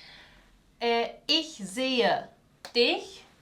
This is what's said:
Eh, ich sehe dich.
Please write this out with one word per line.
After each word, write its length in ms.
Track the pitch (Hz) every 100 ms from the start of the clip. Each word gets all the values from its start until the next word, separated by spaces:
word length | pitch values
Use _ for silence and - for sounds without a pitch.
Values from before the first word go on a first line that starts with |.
| - - - - - _ _ _
Eh, 400 | 233 233 233 - -
ich 300 | 311 311 -
sehe 720 | 190 196 262 254 196 156 - - _ _ -
dich. 500 | 240 254 370 - - - -